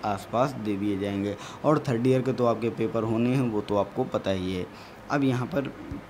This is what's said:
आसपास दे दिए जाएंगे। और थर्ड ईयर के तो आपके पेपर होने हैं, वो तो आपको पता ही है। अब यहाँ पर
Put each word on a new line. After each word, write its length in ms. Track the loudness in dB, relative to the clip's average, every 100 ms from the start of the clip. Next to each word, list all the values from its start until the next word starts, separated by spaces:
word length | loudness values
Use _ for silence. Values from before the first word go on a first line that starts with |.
| -2
आसपास 480 | -2 -2 0 0 0
दे 200 | -2 -2
दिए 240 | 0 0
जाएंगे। 360 | -2 -2 -2 -4 -10 -2
और 200 | 2 4 2
थर्ड 200 | 2 4
ईयर 140 | 4
के 120 | 2
तो 120 | 2 2
आपके 240 | 2 0
पेपर 320 | 0 0 0 2
होने 280 | 2 2 2
हैं, 140 | 2
वो 120 | 0
तो 160 | 0 0
आपको 260 | 2 -2 -2
पता 260 | -2 0
ही 220 | 0 0
है। 120 | -2 -6 -10 -18 -14 -4
अब 120 | 0
यहाँ 240 | 2 2 0
पर 260 | -2 -4 -6 -10 -12